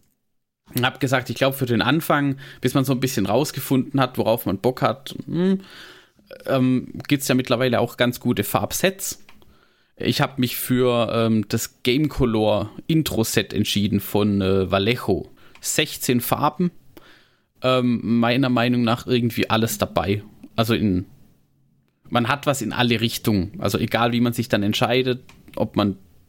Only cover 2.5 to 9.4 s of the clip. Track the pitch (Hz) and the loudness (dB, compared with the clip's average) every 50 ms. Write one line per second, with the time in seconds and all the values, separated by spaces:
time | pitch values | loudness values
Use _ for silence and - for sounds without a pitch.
2.5 | - - - 127 - 143 131 135 135 117 - 131 - 110 95 92 104 127 151 - | -8 -4 -2 0 2 2 2 2 0 0 -2 -2 -2 0 0 2 2 2 0 0
3.5 | - 135 - - 139 131 - - - 139 131 123 - - 101 107 113 117 - 104 | -4 -8 -4 0 0 0 0 0 0 0 0 0 0 0 0 2 0 0 0 -2
4.5 | 95 - - 123 131 - 139 113 113 - - - - - - - 143 165 180 190 | -2 0 0 0 0 0 0 0 0 -2 -8 -14 -12 -12 -10 -6 -2 0 0 2
5.5 | 190 190 - - - - - - - - - _ _ _ _ - - - - - | 0 0 -2 -8 -20 -20 -20 -20 -20 -20 -20 _ _ _ _ -20 -20 -12 -6 -2
6.5 | 135 131 127 127 127 123 - - - - - - 147 139 - - 131 127 127 - | 0 2 2 2 2 0 -2 -6 -10 -10 -4 -2 -2 -2 0 0 0 0 0 0
7.5 | 123 113 131 127 117 104 117 120 - - 123 123 117 - - 120 120 - 104 - | 0 0 0 2 2 0 0 0 0 0 0 0 -2 -2 -2 -2 0 0 0 -2
8.5 | - 98 101 - - - - 190 190 - - - - - - - - - | -2 -2 -2 -2 -2 0 0 -2 -2 -2 -8 -10 -10 -12 -16 -20 -20 -20